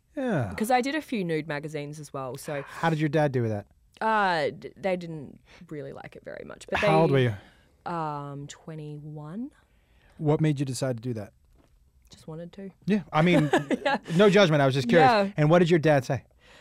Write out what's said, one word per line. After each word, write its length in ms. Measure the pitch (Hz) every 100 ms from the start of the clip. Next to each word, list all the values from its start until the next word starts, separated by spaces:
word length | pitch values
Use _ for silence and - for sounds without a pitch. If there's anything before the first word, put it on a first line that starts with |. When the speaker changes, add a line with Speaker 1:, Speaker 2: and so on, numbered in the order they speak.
| _ -
Speaker 1:
Yeah. 380 | 254 180 104 -
Speaker 2:
'cause 140 | 220
I 100 | 254
did 140 | 254 311
a 60 |
few 220 | - 233
nude 240 | 170 156 156
magazines 520 | 143 147 151 143 151
as 120 | 147
well, 240 | 143 131 131
so 260 | - 147 139
Speaker 1:
How 220 | - 165
did 100 | 156
your 100 | 151
dad 220 | 156 151
do 100 | 127
with 80 | 113
that? 140 | 104 - _ _ _
Speaker 2:
Uh, 480 | 220 214 196 170 135 180
d-, 140 | - -
they 180 | 196 180
didn't 420 | 170 160 123 - _ - 175
really 240 | 151 139
like 220 | - - -
it 80 |
very 200 | - - -
much. 200 | - -
But 100 | -
Speaker 1:
How 220 | 208 160
old 80 | 165
Speaker 2:
they, 40 |
Speaker 1:
were 220 | 139 123 101 - _ _ _ -
you? 60 |
Speaker 2:
um, 560 | 170 156 147 143 143 143
twenty-one. 1040 | - - 156 151 147 151 151 151 190 277 - _ _ _ _ _ -
Speaker 1:
What 240 | 151 156
made 180 | 160 139
you 60 | 135
decide 320 | 123 131 117
to 40 |
do 120 | 127
that? 200 | 110 98 _ _ _ _ _ _ _ _
Speaker 2:
Just 160 | - -
wanted 240 | 156 175
to. 180 | - 196 - -
Speaker 1:
Yeah, 180 | 208 -
I 80 | 151
mean, 280 | 170 170 147 - 143
Speaker 2:
<laughs> 160 | - 277
Yeah. 120 | 269 - 165
Speaker 1:
no 140 | 208
judgment. 320 | 190 190 151
I 40 | 139
was 80 |
just 160 | 135 127
curious. 200 | 170 247
Speaker 2:
Yeah. 200 | 220 196 180
Speaker 1:
And 120 | 151
what 100 | 175
did 100 | 170
your 100 | 175
dad 260 | 151 143 -
say? 180 | 127 - _ _ -